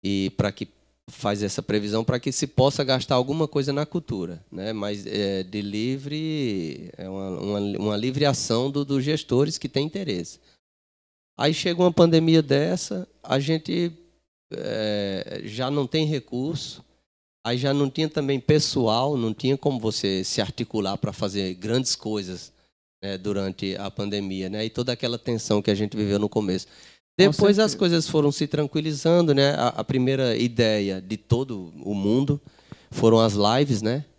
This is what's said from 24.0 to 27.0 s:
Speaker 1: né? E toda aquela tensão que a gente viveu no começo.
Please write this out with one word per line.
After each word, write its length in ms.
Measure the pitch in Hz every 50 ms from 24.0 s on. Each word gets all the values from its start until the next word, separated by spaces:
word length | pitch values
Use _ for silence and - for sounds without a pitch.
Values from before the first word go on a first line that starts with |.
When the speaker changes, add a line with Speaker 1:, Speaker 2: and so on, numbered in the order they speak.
| 101 104 104 104 101 95 95 95 95 92
Speaker 1:
né? 160 | 101 104 110
E 40 | 113
toda 240 | - - 123 127 120
aquela 260 | - - 120 117 117
tensão 420 | - - 117 110 - - 107 104
que 80 | 98 -
a 60 | 104
gente 220 | 98 107 101 -
viveu 200 | 107 107 101 101
no 120 | 101 107 101
começo. 380 | - 110 107 95 92 95 - - - - - - - _